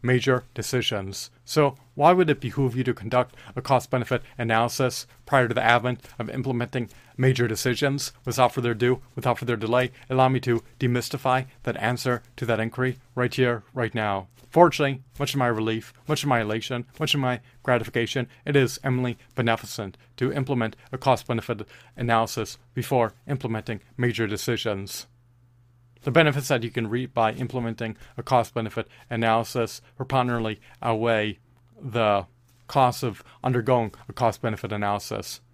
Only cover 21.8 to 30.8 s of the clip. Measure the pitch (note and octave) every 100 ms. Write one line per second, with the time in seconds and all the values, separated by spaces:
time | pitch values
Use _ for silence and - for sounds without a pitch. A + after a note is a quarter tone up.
21.8 | - - A#2+ A2+ A2+ - G#2+ - _ -
22.8 | B2+ C3+ A2+ - - C#3 A#2+ A2 G#2+ G#2+
23.8 | _ - B2 A2+ A2 G#2 - A#2 A2+ G2
24.8 | G2 - - _ _ _ _ _ _ _
25.8 | _ _ - C3+ D#3 C#3 C3 C3 A2+ B2
26.8 | A2+ A#2 B2+ B2 A2 A2 B2 B2+ A#2 A2+
27.8 | A2+ G#2+ - - A#2 B2+ A#2 - A2 -
28.8 | A2+ - - A#2 A2+ A2+ A2+ B2+ A2+ -
29.8 | - _ C3 C3+ B2 A#2+ A2 G#2+ - -